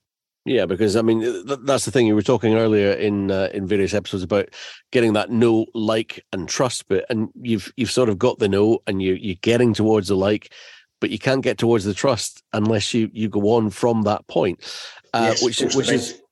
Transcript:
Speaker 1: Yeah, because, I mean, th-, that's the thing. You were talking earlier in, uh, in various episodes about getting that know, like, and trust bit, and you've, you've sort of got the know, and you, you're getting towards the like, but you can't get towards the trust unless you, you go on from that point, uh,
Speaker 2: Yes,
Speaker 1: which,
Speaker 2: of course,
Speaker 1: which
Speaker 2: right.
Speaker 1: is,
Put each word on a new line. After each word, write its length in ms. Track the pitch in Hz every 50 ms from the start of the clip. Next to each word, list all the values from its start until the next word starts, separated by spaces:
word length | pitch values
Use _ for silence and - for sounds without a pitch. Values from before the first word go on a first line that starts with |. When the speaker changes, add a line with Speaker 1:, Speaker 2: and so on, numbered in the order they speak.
| _ _ _ _ _ _ _ _ -
Speaker 1:
Yeah, 220 | - 127 113 92
because, 300 | 87 95 87 110 104 92
I 60 | 117
mean, 180 | 113 113 113 113
th-, 400 | 110 123 113 90 92 123 139 127
that's 240 | 113 139 135 120 -
the 40 | 117
thing. 160 | - 135 120
You 80 | 110 107
were 60 | 107
talking 340 | 104 - 127 110 - 110 110
earlier 360 | 113 113 110 107 104 101 101
in, 400 | 92 67 98 104 101 101 98 95
uh, 180 | 98 95 98 - -
in 120 | 101 98
various 280 | 90 104 98 98 85 104
episodes 300 | 101 87 - - 95 90
about 240 | 82 107 101 95 - - - - - - - _ -
getting 240 | - 127 117 113 104
that 160 | 107 95 -
know, 360 | 120 110 120 117 113 110 110 -
like, 500 | - 113 107 107 110 113 117 - - - - -
and 160 | - 95 82 -
trust 400 | - - 139 120 - - - -
bit, 180 | 98 90 - -
and 220 | 123 107 113 - - -
you've, 320 | 127 120 113 98 - - -
you've 160 | - 113 -
sort 180 | - 127 127 110
of 80 | 101 87
got 200 | 123 127 - -
the 100 | 113 98
know, 320 | 98 98 104 110 117 - -
and 140 | - 101 95
you, 140 | 95 92 92
you're 220 | 82 - 101 90 -
getting 320 | - 113 117 120 123 120
towards 360 | 104 - 107 107 110 107 92 90
the 80 | 101
like, 360 | 95 95 104 107 101 - - - - - - - - _ _ _ -
but 100 | - -
you 80 | - 107
can't 240 | - 135 131 135
get 160 | 120 127 104 -
towards 260 | 117 113 117 110 90
the 100 | 104 95
trust 480 | - - 139 120 104 - - - - _ -
unless 400 | - 107 104 110 113 110 - -
you, 160 | - 117 113 104 -
you 140 | 113 110 104
go 260 | 95 104 101 104 120
on 160 | 117 110 104
from 320 | - - - 120 117 113
that 240 | 107 104 104 - -
point, 340 | - - 170 - 95 87 - - - - - - - - - _ - -
uh, 140 | 117 113 110
Speaker 2:
Yes, 120 | 110 -
Speaker 1:
which, 180 | 123 120 113 -
Speaker 2:
of 60 | 135
course, 100 | 120 -
Speaker 1:
which 120 | 135 127 -
Speaker 2:
right. 80 | 143
Speaker 1:
is, 220 | 123 - - - - _ _